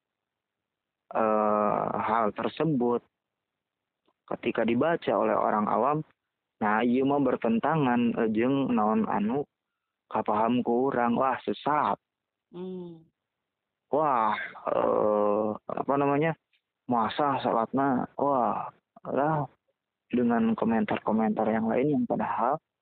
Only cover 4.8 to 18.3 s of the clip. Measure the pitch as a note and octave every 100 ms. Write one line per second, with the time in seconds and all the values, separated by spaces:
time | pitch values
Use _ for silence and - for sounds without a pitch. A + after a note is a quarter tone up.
4.8 | D#3 E3 - G2+ A2 - A2+ A2 A2 G#2
5.8 | C3 D3+ - _ _ _ _ - G#2+ G#2+
6.8 | A#2+ B2+ C3+ C#3+ C3 C3 A2+ A2+ B2 D#3+
7.8 | C3 A#2+ A#2 - A2+ A2 B2+ C#3 B2+ A#2
8.8 | G#2+ A2 G#2+ G2+ G#2+ C3+ - _ _ _
9.8 | _ _ - A2 A2 G#2+ A2+ B2 A#2+ A#2+
10.8 | C3+ B2+ A#2+ A#2+ C3+ A#2+ - G#2 C#3 D3+
11.8 | A2+ G2+ _ _ _ _ _ F3 F#3 F#3
12.8 | F3 E3 D#3+ _ _ _ _ _ _ _
13.8 | - C#3+ D3+ B2 G#2+ G#2+ - - - A#2+
14.8 | A2+ A2+ G#2+ G#2 G#2 G#2 G#2+ G#2+ - G1+
15.8 | - C#3 C#3+ C#3+ E3 D#3 _ _ _ _
16.8 | - A#2 G#2+ - D3 C3 B2 A2+ A2+ C#3
17.8 | C#3 B2 - - C#3+